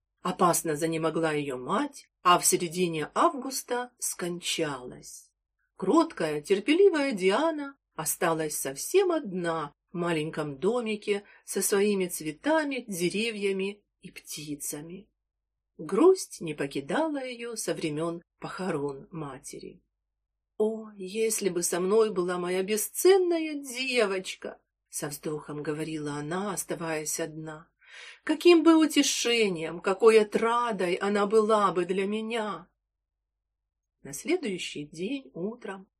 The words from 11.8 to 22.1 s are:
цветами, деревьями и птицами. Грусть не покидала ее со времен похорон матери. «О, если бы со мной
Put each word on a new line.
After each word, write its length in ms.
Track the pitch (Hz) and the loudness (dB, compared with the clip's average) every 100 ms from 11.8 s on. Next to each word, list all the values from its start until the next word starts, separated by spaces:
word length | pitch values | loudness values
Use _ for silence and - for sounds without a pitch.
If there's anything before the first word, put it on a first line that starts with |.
| 208 196 180 | 2 2 -2
цветами, 760 | - 156 147 285 320 285 262 - | -4 -8 -4 0 2 0 -4 -6
деревьями 920 | 175 175 196 233 208 196 190 196 202 _ _ | -4 -2 0 -2 -2 -2 -2 -4 -8 _ _
и 100 | - | -20
птицами. 960 | - - - 151 143 - 147 165 196 - _ _ _ _ _ _ - | -20 -14 -12 -10 -10 -8 -10 -12 -16 -18 _ _ _ _ _ _ -16
Грусть 640 | 156 196 349 381 - - | -4 6 6 6 0 -8
не 120 | 170 | -8
покидала 720 | 147 143 143 139 226 320 285 | -4 -4 -4 -2 -2 0 -2
ее 320 | 262 240 240 220 | -8 -8 -10 -6
со 180 | - | -4
времен 480 | 156 160 147 170 170 - _ | -4 -4 -2 -4 -6 -12 _
похорон 680 | 156 - 185 156 143 139 220 | -12 -6 -4 -4 -4 -8 -12
матери. 720 | 170 143 - - - - - _ _ _ _ _ _ _ - | -12 -10 -12 -14 -16 -16 -20 _ _ _ _ _ _ _ -2
«О, 320 | 214 220 220 202 | -2 -2 -10 -12
если 540 | 185 214 220 - 196 | -8 -2 0 0 -2
бы 140 | 175 | -2
со 160 | 175 175 | -2 0
мной 320 | 185 220 220 | 2 4 4